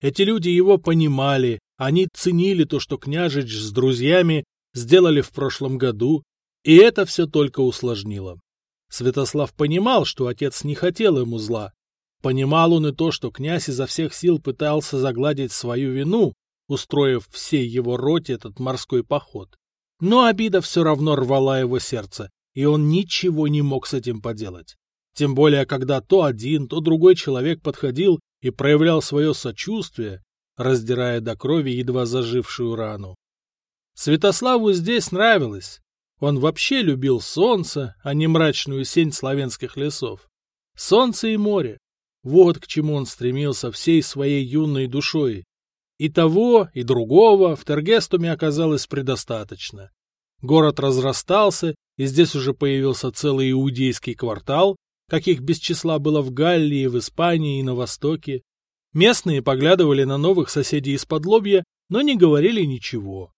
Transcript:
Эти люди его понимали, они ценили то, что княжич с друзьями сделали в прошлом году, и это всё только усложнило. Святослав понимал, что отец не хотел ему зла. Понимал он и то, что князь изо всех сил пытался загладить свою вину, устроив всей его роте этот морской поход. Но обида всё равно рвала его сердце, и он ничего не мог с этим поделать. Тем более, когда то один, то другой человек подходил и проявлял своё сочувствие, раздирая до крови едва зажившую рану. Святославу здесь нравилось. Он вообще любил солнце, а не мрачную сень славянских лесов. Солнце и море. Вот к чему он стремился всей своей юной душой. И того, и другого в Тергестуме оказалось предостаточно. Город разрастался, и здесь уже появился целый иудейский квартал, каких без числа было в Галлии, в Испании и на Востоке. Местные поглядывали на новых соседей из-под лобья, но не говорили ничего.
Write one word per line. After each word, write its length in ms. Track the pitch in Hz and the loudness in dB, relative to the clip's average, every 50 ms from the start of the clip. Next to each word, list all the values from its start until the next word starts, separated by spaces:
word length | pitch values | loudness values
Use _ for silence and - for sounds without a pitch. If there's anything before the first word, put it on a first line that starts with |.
Эти 220 | - 139 131 - 196 | -2 -4 0 0 0
люди 260 | 196 220 220 165 175 | 2 2 0 0 0
его 300 | 175 175 185 190 202 185 | 2 4 6 6 4 4
понимали, 800 | 165 - 165 165 160 151 139 135 135 139 143 135 127 123 117 104 _ _ _ | 4 2 2 2 2 2 0 0 0 0 2 2 2 0 -2 -4 _ _ _
они 320 | _ 131 131 147 175 190 175 _ | _ -4 0 2 2 0 0 _
ценили 520 | - - - 180 170 175 196 196 175 156 | -4 -2 0 0 2 2 2 2 2 0
то, 160 | 147 - 139 | 0 0 -6
что 160 | - - 147 | -6 -6 -10
княжич 560 | 131 - 139 143 165 175 170 139 143 135 117 110 | -10 -8 -6 -4 -2 -2 -2 -2 -4 -6 -6 -8
с 180 | 107 107 107 104 | -10 -10 -6 -4
друзьями 720 | 117 123 131 131 120 123 143 170 185 180 165 160 151 139 _ _ _ _ _ _ | 0 0 0 0 0 2 2 4 4 4 4 0 -2 -4 _ _ _ _ _ _
сделали 460 | 123 120 117 151 185 185 170 156 143 | -12 0 6 6 6 8 6 4 2
в 100 | 127 - | 0 -2
прошлом 480 | _ - 139 135 - - 139 135 131 127 | _ -6 -6 -6 -4 -4 -6 -6 -4 -2
году, 440 | 127 127 113 104 117 131 156 151 151 _ _ _ _ _ _ _ _ | -2 -2 0 0 0 0 0 0 -2 _ _ _ _ _ _ _ _
и 120 | 147 160 | 8 10
это 280 | 170 202 233 226 - 196 | 10 10 10 8 2 -4
всё 220 | 170 - - 170 | -4 -2 -4 -4
только 340 | 151 - 151 147 139 - - | -2 0 0 0 0 0 0
усложнило. 760 | 135 127 117 - - 123 117 104 101 107 104 101 95 95 90 92 _ _ _ _ _ _ _ _ _ _ | 0 0 0 -2 -6 -6 -6 -6 -8 -10 -10 -10 -10 -12 -14 -16 _ _ _ _ _ _ _ _ _ _
Святослав 640 | - - 123 127 127 - 139 120 - 147 143 131 _ | -12 -4 -2 -2 0 0 -4 -2 -2 -4 -4 -4 _
понимал, 500 | _ 151 147 156 175 196 240 262 226 147 | _ -2 0 0 0 0 2 2 2 2
что 220 | - - - 131 | 0 -4 -4 -4
отец 380 | 123 123 - 143 139 - - - | -4 -4 -4 -6 -6 -6 -6 -8
не 100 | 147 147 | -8 -6
хотел 440 | - - 180 180 - 226 208 170 135 | -2 -2 -4 -2 2 2 2 2 2
ему 200 | 123 117 117 113 | 0 -2 -4 -8
зла. 340 | 107 104 117 110 107 98 _ _ _ _ _ _ _ _ _ _ _ | -6 -6 -6 -6 -6 -10 _ _ _ _ _ _ _ _ _ _ _
Понимал 520 | 135 131 131 135 135 151 160 165 170 170 | -2 -2 0 0 0 2 4 4 4 4
он 140 | 165 156 151 | 2 0 -2
и 40 | 139 | -4
то, 200 | - 160 165 151 | -2 -4 -4 -4
что 180 | - - 120 | -4 -8 -10
князь 380 | 107 - 131 151 170 175 165 - | -10 -8 -8 -6 -6 -6 -6 -6
изо 180 | 135 123 135 | -6 -6 -6
всех 280 | - - - 165 151 - | -6 -6 -6 -6 -6 -8
сил 260 | - - 175 175 151 | -2 0 0 0 0
пытался 580 | - - 127 _ 151 151 147 156 - - - 135 | -2 -6 -6 _ -4 -2 -2 -2 -4 -4 -4 -4
загладить 540 | 131 135 123 113 131 147 151 139 135 120 - | -2 -2 -2 -2 -2 -2 -2 -2 -6 -8 -8
свою 400 | - - 120 120 123 139 135 127 | -8 -6 -6 -4 -4 -4 -4 -4
вину, 420 | 135 139 156 190 233 220 143 104 _ _ _ _ _ _ _ | -4 -4 -2 0 2 0 0 -2 _ _ _ _ _ _ _
устроив 580 | 139 131 - _ - 143 143 135 127 120 - _ | -8 -8 -6 _ 0 0 2 2 2 0 -4 _
всей 360 | _ - - - - 147 127 | _ -14 -8 -2 -2 -2 -2
его 300 | 120 113 127 123 120 123 | -2 -4 -4 -2 -2 -4
роте 380 | 123 120 139 160 170 - - 131 | -2 0 0 0 0 -2 -4 -10
этот 240 | 113 - 120 104 - | -10 -10 -16 -12 -10
морской 440 | 120 131 131 127 - _ - 123 113 | -8 -6 -6 -8 -8 _ -2 -2 0
поход. 540 | _ 143 147 - _ _ 110 92 _ _ _ _ _ _ _ _ _ _ _ | _ -4 -4 -4 _ _ -16 -16 _ _ _ _ _ _ _ _ _ _ _
Но 240 | 160 180 226 247 254 | 0 2 4 4 4
обида 360 | 233 220 190 220 220 185 190 | 4 2 2 -2 0 0 0
всё 220 | 175 - - 175 165 | 0 0 0 0 2
равно 340 | 156 156 139 147 156 151 | 2 2 0 0 0 0
рвала 440 | 143 135 120 135 135 135 135 135 131 | 0 0 2 2 2 2 2 2 0
его 180 | 131 120 123 123 | 0 0 -2 -2
сердце, 520 | - - - 117 104 98 - - 110 92 _ _ _ _ _ | -4 -4 -8 -8 -8 -10 -14 -16 -16 -16 _ _ _ _ _
и 100 | 135 135 | -2 0
он 240 | 147 151 151 151 151 | 2 2 2 2 2
ничего 600 | 156 180 202 170 - - - 180 165 151 156 147 | 2 2 0 -2 -4 -2 -2 0 0 0 0 0
не 140 | 147 147 147 | 0 0 0
мог 240 | 143 135 131 - | 0 -2 -4 -6
с 80 | - - | -6 -6
этим 260 | 135 113 127 117 107 | -6 -4 -6 -8 -6
поделать. 560 | 104 117 117 104 110 101 90 90 82 _ - _ _ _ _ _ _ _ _ | -6 -10 -8 -8 -10 -12 -12 -16 -20 _ -20 _ _ _ _ _ _ _ _
Тем 200 | - 147 143 135 | -4 -2 -2 2
более, 320 | 131 147 151 147 139 135 | 4 4 4 4 4 0
когда 340 | - 147 135 131 127 143 131 | -2 -4 -6 -4 -2 -4 -4
то 240 | - _ - 190 170 | 0 _ 2 4 4
один, 440 | 143 123 107 107 131 156 151 143 120 | 2 -2 -4 -6 -4 -4 -4 -4 -4
то 120 | - 160 | -6 -4
другой 340 | 156 165 165 160 160 185 185 | 0 0 0 6 6 6 6
человек 480 | 170 - - 135 127 127 156 170 156 _ | 6 2 -6 -4 -2 -2 -4 -4 -4 _
подходил 580 | 156 139 - - 139 123 135 180 196 175 165 _ _ _ _ - | -8 -8 -4 -6 -6 -2 0 2 2 2 2 _ _ _ _ -6
и 80 | 127 | -6
проявлял 520 | 117 - 131 139 147 151 156 170 165 156 147 | -6 -2 0 2 4 4 4 4 2 0 -2
своё 320 | - 143 147 147 156 147 | -2 -2 -2 0 0 -2
сочувствие, 880 | - - 127 110 - - - 214 226 185 - _ - 117 104 95 95 _ _ _ _ _ _ _ | -4 -6 -10 -10 -10 -8 -6 -6 -6 -6 -8 _ -10 -10 -10 -10 -14 _ _ _ _ _ _ _
раздирая 640 | - 123 127 131 123 110 110 123 120 123 123 120 117 | -6 -2 0 0 0 0 -2 -2 -2 -2 -2 -4 -4
до 160 | 113 113 113 | -4 -6 -10
крови 340 | - - 135 151 165 147 131 | -6 -4 -2 -2 0 0 -2
едва 360 | 123 120 123 123 123 127 123 | -4 -4 -4 -4 -2 -2 -2
зажившую 680 | 117 117 127 123 117 117 123 117 - - - 123 117 113 | -2 -2 -4 -4 -2 -4 -4 -4 -6 -8 -6 -6 -6 -4
рану. 380 | 113 113 107 107 104 101 92 90 _ _ _ _ _ _ _ _ _ _ _ _ _ _ _ _ | -6 -6 -8 -8 -12 -12 -16 -16 _ _ _ _ _ _ _ _ _ _ _ _ _ _ _ _
Святославу 800 | - - - 147 160 - 202 190 - 240 254 254 247 220 214 196 | -8 -2 0 0 2 4 2 2 2 0 2 2 2 4 2 2
здесь 400 | 180 165 185 240 240 196 - - | 2 0 0 -2 -2 -2 -2 -2
нравилось. 680 | 180 208 233 226 196 143 117 104 98 - - - - _ _ _ _ _ _ _ _ | 0 2 4 4 2 2 -2 -6 -10 -14 -16 -20 -20 _ _ _ _ _ _ _ _
Он 180 | - 143 147 135 | -2 -2 -2 0
вообще 440 | 127 156 156 - - - 269 269 233 | 0 -2 -2 -2 -2 -2 0 0 0
любил 380 | 170 139 131 127 139 131 117 | 0 0 0 0 0 0 0
солнце, 760 | 104 - - 156 185 233 240 196 170 - - - 101 95 - _ _ | -2 -6 -2 0 2 2 2 0 -2 -4 -6 -8 -8 -8 -12 _ _
а 120 | 139 143 | -6 -2
не 120 | 147 156 | 0 0
мрачную 580 | 160 160 165 160 156 - - - - 139 135 135 | 2 2 4 2 2 0 -2 -6 -6 -6 -6 -6
сень 280 | - - 170 165 156 - | -2 0 2 2 2 0
славянских 640 | - - 131 139 139 139 127 117 - - 120 - | -6 -6 -4 -4 -4 -4 -6 -8 -10 -12 -12 -8
лесов. 520 | 135 139 151 147 - - 117 101 95 _ _ _ _ _ _ _ _ _ _ _ | -6 -6 -6 -6 -6 -8 -8 -10 -12 _ _ _ _ _ _ _ _ _ _ _
Солнце 520 | - - - 185 220 254 247 226 - - 226 | -12 -2 2 4 4 4 4 0 -2 -2 -2
и 80 | 220 | 0
море. 420 | 214 208 208 208 196 156 120 107 - _ _ _ _ _ _ _ _ _ | 0 0 0 0 0 -2 -4 -8 -12 _ _ _ _ _ _ _ _ _
Вот 360 | 127 139 180 185 175 165 - | 2 6 8 8 8 6 0
к 80 | - | -6
чему 280 | - - 156 151 151 151 | -8 -6 -4 -2 -2 -2
он 120 | 143 135 | -4 -6
стремился 640 | 113 - - 120 123 127 135 147 143 135 - - 120 110 | -8 -10 -6 -4 -4 -4 -2 -4 -4 -4 -4 -8 -8 -10
всей 300 | - - - 165 160 139 | -6 0 2 4 4 2
своей 420 | - - 139 139 139 143 143 135 | 0 -4 -4 -2 0 0 0 -2
юной 420 | 123 123 151 156 151 143 135 135 | -2 -2 -2 0 0 0 -2 -2
душой. 580 | 127 120 143 147 - - 160 147 127 110 98 90 _ _ _ _ _ _ _ _ _ _ _ | -2 -4 -4 -4 -2 -2 -2 -2 -2 -2 -6 -12 _ _ _ _ _ _ _ _ _ _ _
И 120 | 151 156 | -6 -2
того, 580 | 147 - 165 160 160 190 226 247 240 226 196 165 _ | 2 2 2 4 4 2 2 6 4 4 4 2 _
и 80 | 131 123 | -8 -2
другого 760 | 120 131 123 117 110 135 175 220 226 208 196 190 175 156 | 0 0 0 0 4 6 6 8 8 8 6 6 4 2
в 80 | 139 - | -2 -4
Тергестуме 680 | - 147 151 151 175 220 226 - - - 180 170 170 165 | -4 -4 -2 0 2 0 0 0 0 -2 -2 -2 -2 -4
оказалось 540 | 160 - 156 143 151 165 160 151 139 - | -2 -2 -2 -2 0 0 0 0 -2 -4
предостаточно. 1040 | - - 139 135 131 131 120 - _ 120 110 104 101 - 95 - - - 104 98 95 _ _ _ _ _ _ _ _ _ _ - | -6 -8 -8 -4 -4 -6 -6 -6 _ -8 -10 -10 -12 -16 -16 -16 -16 -16 -18 -20 -20 _ _ _ _ _ _ _ _ _ _ -2
Город 360 | 127 147 160 156 151 139 - | 2 4 4 4 4 2 0
разрастался, 960 | 139 139 131 127 127 135 131 - - - 175 202 214 202 180 - - 170 151 _ _ _ _ | -2 0 0 0 0 -2 -4 -4 -4 0 2 4 4 2 2 0 -4 -6 -6 _ _ _ _
и 80 | - 135 | -6 -6
здесь 280 | 135 131 147 170 160 - | -2 2 2 2 2 2
уже 180 | 143 131 135 135 | -4 -4 -4 -4
появился 580 | - 147 139 139 135 135 139 127 - - 127 | -2 0 0 0 0 0 0 -2 -2 -4 -8
целый 400 | 120 - - 147 139 135 131 131 | -8 -4 -2 -2 0 0 0 0
иудейский 640 | 131 131 135 139 127 120 131 131 117 - - - 117 | 0 0 0 -2 -2 0 -2 -2 -2 -4 -6 -10 -10
квартал, 600 | - - 117 107 98 - - 135 151 180 202 196 - _ _ _ _ _ _ | -6 -6 -6 -6 -8 -6 -4 0 2 2 2 0 -2 _ _ _ _ _ _
каких 320 | - 165 170 190 175 127 | -6 -4 0 0 -2 0
без 180 | 123 139 165 156 | 0 -4 -4 -4
числа 400 | - - 170 - - 165 160 156 | -4 -6 -8 -4 -4 -4 -4 -2
было 220 | 143 156 151 151 143 | 0 0 0 0 -2
в 100 | 131 127 | -2 -2
Галлии, 540 | 127 151 165 175 170 156 147 147 139 135 | -2 0 2 2 2 0 0 0 0 -2
в 120 | 131 120 123 | 0 -2 -2
Испании 640 | 110 - _ - 165 175 170 165 156 147 139 135 | -6 -6 _ -2 0 0 0 0 -2 -2 -4 -4
и 20 | 135 | -4
на 120 | 131 127 | -4 -4
Востоке. 680 | 123 127 113 - - - 143 160 156 _ - 139 127 _ _ _ _ _ _ _ _ _ _ _ | -4 -6 -6 -8 -6 -4 -4 -4 -4 _ -10 -10 -10 _ _ _ _ _ _ _ _ _ _ _
Местные 500 | 151 170 220 247 - - 180 160 139 120 | 2 4 4 4 2 -2 -2 -2 -2 0
поглядывали 600 | - 135 131 143 156 185 185 180 151 143 135 135 | -2 -2 2 4 4 4 4 4 4 4 2 2
на 140 | 131 139 139 | 0 0 -2
новых 320 | 147 175 196 180 156 - | 0 2 2 0 0 -2
соседей 440 | - 151 139 - - 147 135 143 139 | -2 -4 -2 -2 -2 -4 -2 -2 -4
из-под 300 | 139 - _ 160 160 151 | -4 -4 _ -6 -4 0
лобья, 380 | 180 214 226 202 202 202 190 170 _ _ _ _ _ | 2 2 2 4 4 2 2 2 _ _ _ _ _
но 140 | 175 226 285 | -2 0 0
не 140 | 294 269 | 2 4
говорили 460 | 214 175 165 151 147 147 196 233 220 180 | 4 4 6 6 4 2 2 2 0 -2
ничего. 720 | 147 131 123 - - - 117 101 98 95 95 92 87 _ | -2 -4 -6 -8 -10 -10 -10 -10 -10 -12 -12 -14 -16 _